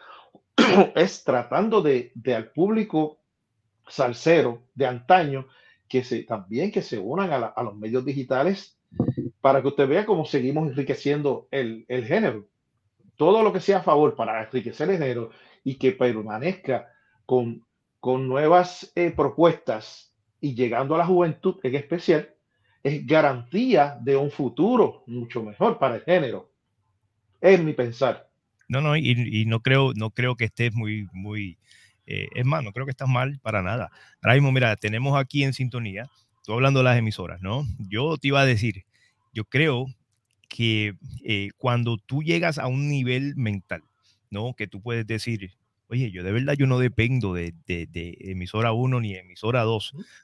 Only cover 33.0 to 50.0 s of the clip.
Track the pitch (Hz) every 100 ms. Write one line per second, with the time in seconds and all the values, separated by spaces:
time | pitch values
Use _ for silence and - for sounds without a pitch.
33 | 135 127 131 143 113 107 92 117 90 -
34 | - _ 107 131 143 131 123 104 107 110
35 | 135 143 131 139 139 131 127 123 113 98
36 | 127 _ _ _ - 110 135 135 127 120
37 | 110 104 87 85 92 120 147 - 98 104
38 | 147 160 139 139 135 113 113 101 - _
39 | _ _ _ 113 107 131 156 123 135 -
40 | _ _ _ _ _ - 117 110 107 95
41 | - - - 104 98 - 127 120 117 113
42 | - 135 156 170 165 143 127 131 143 143
43 | 123 127 143 143 113 101 - 85 - _
44 | _ _ _ 101 117 123 104 104 113 117
45 | 110 110 120 113 95 - _ _ _ 120
46 | 123 90 107 107 139 147 135 127 127 -
47 | 117 131 104 87 85 85 - 87 80 85
48 | 85 - 95 92 90 107 117 113 127 127
49 | 110 95 92 90 107 123 110 110 - 139